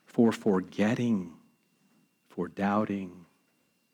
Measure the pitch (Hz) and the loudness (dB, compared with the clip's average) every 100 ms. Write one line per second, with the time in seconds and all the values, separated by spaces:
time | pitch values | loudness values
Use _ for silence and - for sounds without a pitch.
0 | _ - 113 110 113 95 90 - 104 - | _ 2 4 4 2 0 0 -2 0 0
1 | 120 104 87 - _ _ _ _ _ _ | 0 0 -4 -14 _ _ _ _ _ _
2 | _ _ _ - 87 - 101 104 107 98 | _ _ _ -8 -8 -4 -2 0 -2 -6
3 | 92 90 85 _ _ _ _ _ _ | -8 -14 -20 _ _ _ _ _ _